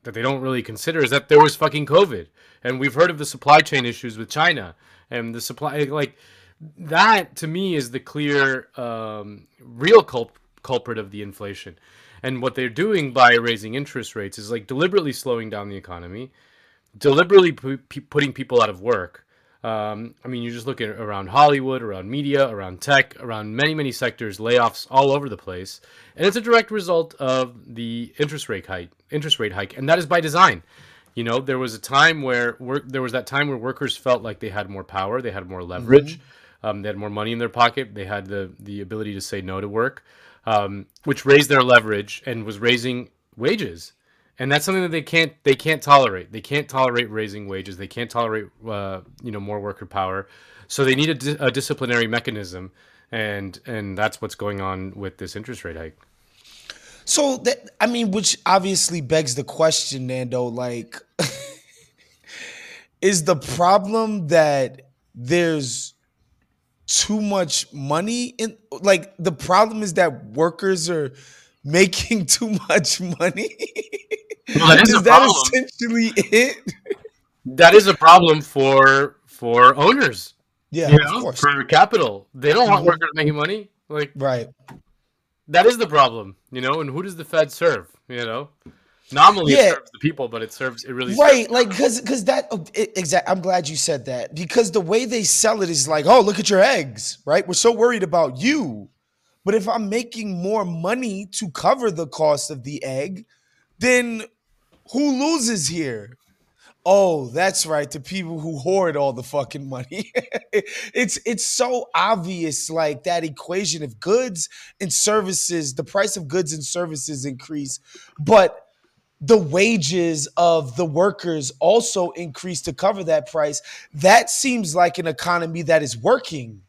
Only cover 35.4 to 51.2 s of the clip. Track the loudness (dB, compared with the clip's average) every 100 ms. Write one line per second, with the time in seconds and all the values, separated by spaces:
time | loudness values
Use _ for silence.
35.4 | -12 -12 -10 -10 0 0 0 -16 _ _
36.4 | _ _ -10 -8 -8 -10 -10 -8 -6 -6
37.4 | -6 2 0 0 -10 -12 -8 -8 -8 -10
38.4 | -10 -14 -14 -14 -10 -10 -8 -10 -10 -10
39.4 | -8 -8 -6 -4 -4 -6 _ _ -20 _
40.4 | -2 0 0 -8 -16 _ -6 -4 6 4
41.4 | 6 2 6 6 4 -4 -6 -12 -10 -10
42.4 | -10 -2 0 0 -2 -6 -10 _ _ -6
43.4 | -4 -2 -6 -10 -20 _ _ _ _ _
44.4 | -2 0 0 -2 -2 -6 -2 -2 -2 _
45.4 | 0 0 0 -4 6 6 6 -2 -12 -16
46.4 | -6 -6 -4 -2 0 0 -4 -6 -8 -10
47.4 | -10 -10 -12 -14 -14 -10 -8 -4 -4 -4
48.4 | -8 _ -10 -8 -8 -12 -16 -16 -12 -12
49.4 | -10 -10 -10 -12 -10 -6 -4 -6 -10 _
50.4 | _ -20 -12 -2 0 2 0 -2